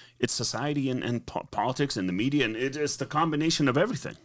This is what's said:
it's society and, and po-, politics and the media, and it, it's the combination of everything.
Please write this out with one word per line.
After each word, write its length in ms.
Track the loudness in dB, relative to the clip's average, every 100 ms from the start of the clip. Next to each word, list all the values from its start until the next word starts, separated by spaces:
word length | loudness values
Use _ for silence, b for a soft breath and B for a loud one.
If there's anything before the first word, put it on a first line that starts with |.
| B _
it's 140 | 0
society 560 | 2 0 0 -2 -2 -2
and, 140 | -2
and 220 | -2 -4 -4
po-, 220 | -8 -6
politics 440 | -2 -2 0 0 0
and 100 | 0
the 40 |
media, 300 | 0 2 2 0
and 100 | 0
it, 180 | -4 -2
it's 220 | -2 -2
the 80 | -2
combination 600 | 0 2 2 2 2 4
of 80 | 4
everything. 400 | 2 0 -6 -12